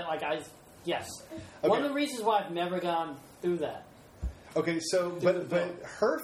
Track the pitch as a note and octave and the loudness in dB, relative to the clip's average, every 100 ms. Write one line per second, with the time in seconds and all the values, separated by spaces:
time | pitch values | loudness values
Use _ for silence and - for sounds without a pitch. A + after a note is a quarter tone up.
0 | E3+ D#3 D3+ D#3 - - - - E3+ C#3+ | -2 -2 -2 -2 -6 -16 -20 -10 -4 -4
1 | - - - D#4+ - - E3 A#3+ C#4+ C#4 | -4 -12 -12 -14 -14 2 4 4 4 0
2 | C#4+ B3 G#3+ G#3 G3 E3+ F3 F3+ F3 E3 | 0 0 2 2 2 -2 0 0 0 0
3 | D#3+ C3+ - - F3+ E3+ C#3+ - - - | -2 -6 -14 -4 -2 0 -2 -6 -14 -20
4 | - - - - - D#3 E3 E3 - F#3 | -20 -6 -6 -6 -6 -2 0 0 2 0
5 | F3 F3 F3 F3+ D#3+ F3 F3 - - - | 0 2 2 2 2 0 0 -6 -8 0
6 | A3 D#4 | 2 2